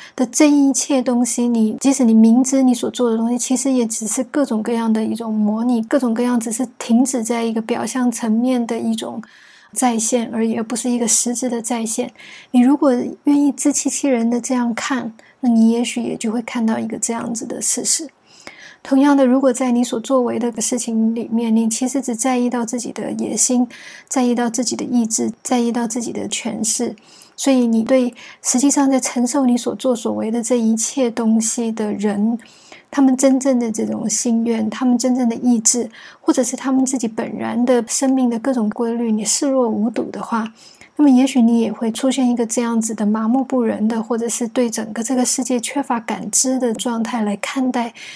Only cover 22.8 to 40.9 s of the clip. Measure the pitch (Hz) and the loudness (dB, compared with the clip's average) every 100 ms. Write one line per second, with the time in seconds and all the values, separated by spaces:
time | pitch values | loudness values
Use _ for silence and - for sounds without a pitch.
22.8 | 226 - - 220 220 226 - 247 247 - | -8 -8 -6 -4 -4 -2 0 2 0 -4
23.8 | - - - 277 247 240 240 226 247 226 | -20 -20 -6 0 0 0 -2 -2 -4 -4
24.8 | - 247 226 226 233 - - 247 233 233 | 0 0 0 0 -2 -4 -2 0 0 -2
25.8 | 233 247 226 - 202 - 214 220 214 - | -4 -4 -6 -6 -6 -6 -6 -4 -4 -2
26.8 | 233 214 _ - - - - 262 240 226 | -4 -6 _ -20 -20 -4 2 2 4 2
27.8 | 226 262 240 - - - - 254 285 285 | 2 2 2 -4 -20 -10 -2 2 2 4
28.8 | 269 262 262 247 247 294 262 240 240 208 | 2 2 0 -2 0 2 2 2 0 -4
29.8 | 262 226 226 214 214 233 226 247 220 226 | -2 -2 -2 -4 -2 -2 0 2 2 0
30.8 | - - 240 233 226 226 220 - 226 220 | -2 0 -2 0 2 2 2 -2 -4 -2
31.8 | 208 202 208 202 214 233 - - - - | -4 -2 -2 0 0 -2 -8 -20 -20 -20
32.8 | - - 269 254 269 262 269 247 233 220 | -8 2 4 4 4 2 2 0 0 -4
33.8 | 214 214 214 - 240 226 226 226 220 - | -4 -4 -4 -2 0 0 0 -2 -2 -2
34.8 | 254 240 254 254 240 226 247 233 220 240 | 0 2 2 0 0 0 0 2 2 0
35.8 | 226 - - - - 277 247 262 262 262 | -4 -10 -20 -8 -2 0 0 -2 -2 0
36.8 | 262 262 226 226 - 196 226 226 247 247 | 0 0 -4 -4 -8 -6 -4 -2 2 2
37.8 | 226 - 269 262 254 226 269 247 214 214 | 0 -2 0 2 2 0 -2 0 -2 -2
38.8 | 233 233 233 220 208 - 285 269 240 214 | -4 -2 0 0 0 -2 0 2 0 0
39.8 | 214 240 - 202 - 226 220 - - - | -2 -2 -6 -6 -6 -4 -6 -10 -20 -20
40.8 | - | -12